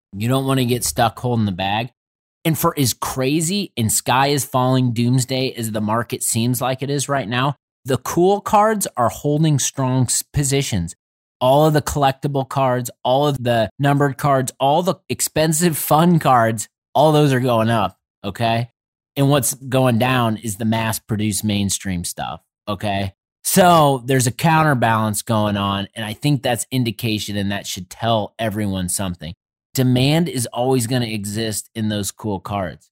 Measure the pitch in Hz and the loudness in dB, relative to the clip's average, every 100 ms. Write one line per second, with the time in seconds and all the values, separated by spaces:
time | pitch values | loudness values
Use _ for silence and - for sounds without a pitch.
0 | _ 98 113 135 135 135 123 123 - - | _ -6 -2 0 0 0 0 -2 -2 0
1 | 117 - 123 120 104 90 95 104 120 _ | 0 0 -4 0 0 -2 -2 -4 -6 _
2 | _ _ _ _ 165 151 170 165 131 - | _ _ _ _ -4 0 0 0 -2 -2
3 | - - 131 156 160 208 185 - 113 - | -6 -4 -2 0 0 -2 -4 -2 -2 0
4 | - 127 139 143 - 131 127 131 127 117 | 0 2 2 0 -2 0 2 2 2 0
5 | 120 131 123 131 131 113 113 107 104 113 | 2 2 0 -2 -4 -4 -6 -4 -2 -2
6 | 113 120 - 113 120 123 123 131 135 143 | -2 -6 -4 -2 0 -2 -2 -4 -4 -4
7 | 131 139 95 123 139 139 _ _ - 131 | -2 -4 -2 -2 -2 -4 _ _ -4 -4
8 | - - 180 202 - 214 214 220 - - | -2 0 2 2 2 2 4 2 -4 -2
9 | 117 - 147 151 160 143 - - 131 127 | -2 -2 -2 0 2 2 -2 -4 -2 0
10 | 123 - - - 139 139 135 101 85 - | 0 -2 -4 -2 0 0 0 -2 -4 -8
11 | _ _ _ - - 139 156 151 - 151 | _ _ _ -2 2 4 4 2 0 0
12 | 135 131 147 139 131 - 135 123 120 - | 0 0 -4 -4 -4 -2 0 0 -4 -6
13 | 120 131 147 135 120 117 107 - 143 143 | 0 2 2 0 0 2 0 0 2 2
14 | 143 131 147 135 120 - 135 151 185 165 | 2 0 0 0 0 -2 0 2 0 -4
15 | - 120 - - 160 156 175 151 - 151 | -6 -6 -4 0 0 2 0 0 2 4
16 | 170 170 147 127 113 113 - _ _ 123 | 6 4 4 4 4 0 -6 _ _ 2
17 | 156 151 151 127 127 117 110 117 95 - | 4 6 4 2 2 2 2 2 -2 -6
18 | _ _ 101 95 113 113 120 _ _ _ | _ _ -10 -2 0 0 -2 _ _ _
19 | _ - 139 143 - - 135 131 131 117 | _ 0 2 2 0 -4 -2 2 2 2
20 | 123 127 117 107 117 101 113 113 113 110 | 2 2 0 -2 -6 -4 0 0 -2 -4
21 | - 107 107 95 107 101 98 - 98 90 | -4 -2 -2 -2 -2 0 -2 -4 -4 -6
22 | 87 - 64 78 _ _ - 101 107 98 | -6 -8 -10 -12 _ _ -10 -6 -4 -4
23 | 101 - _ _ - - 180 170 147 135 | -6 -8 _ _ -2 4 6 6 4 2
24 | 120 135 127 - 170 160 156 135 117 113 | 0 0 0 0 2 4 4 2 2 2
25 | 110 107 - 113 107 101 98 98 98 - | 0 -2 -2 0 0 0 -2 -4 -6 -10
26 | 107 101 147 143 127 117 - 131 120 - | -12 -4 0 0 0 -4 -2 -2 -2 -2
27 | 117 107 104 101 101 101 - - 90 - | -2 -4 -4 -4 -4 -6 -8 -12 -12 -6
28 | 113 113 101 - 113 104 104 95 90 - | 0 0 -2 -4 -4 -4 -4 -4 -4 -4
29 | 98 90 78 - _ _ _ - 127 127 | -6 -8 -12 -16 _ _ _ 0 2 4
30 | 135 156 170 127 117 117 123 131 113 127 | 2 2 0 -4 -6 -4 0 0 0 -2
31 | 117 107 101 104 113 104 - - 107 107 | -2 -4 -6 -4 -4 -6 -8 -6 -4 -2
32 | 95 - 110 95 - 101 90 71 _ | -4 -6 -6 -6 -4 -6 -6 -8 _